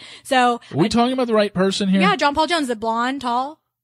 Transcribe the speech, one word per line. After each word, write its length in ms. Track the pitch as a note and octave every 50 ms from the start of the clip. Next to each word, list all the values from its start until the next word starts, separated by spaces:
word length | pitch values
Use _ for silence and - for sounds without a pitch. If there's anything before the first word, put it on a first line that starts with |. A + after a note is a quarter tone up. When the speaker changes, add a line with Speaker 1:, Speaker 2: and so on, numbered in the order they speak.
| - - - - -
Speaker 1:
so 360 | - C4 B3+ B3 B3 A#3+ A#3 - -
Speaker 2:
Are 60 | - B2+
we 80 | E3+
Speaker 1:
I 20 | G#3+
Speaker 2:
talking 260 | G#3+ A#3 A#3 B3 C4
about 140 | C4 B3+ A#3+
the 60 | A3+
right 180 | A3 G#3 G#3 -
person 340 | F3 F#3+ G3 F#3+ - G#3 F#3+
here? 140 | F#3 G3
Speaker 1:
Yeah, 140 | G3 G4+ G4
John 180 | C4 D4+ C#4+ C#4+
Paul 140 | D#4 D#4 D#4
Jones, 200 | F4 E4 D4 B3
the 80 | A#3+
blonde, 460 | G#3+ G#3+ A3+ A3+ A#3 A#3 B3+ C4+ C#4+
tall. 400 | B3 B3+ A#3 B3 C4 C#4+ D#4+ - _ _ _ _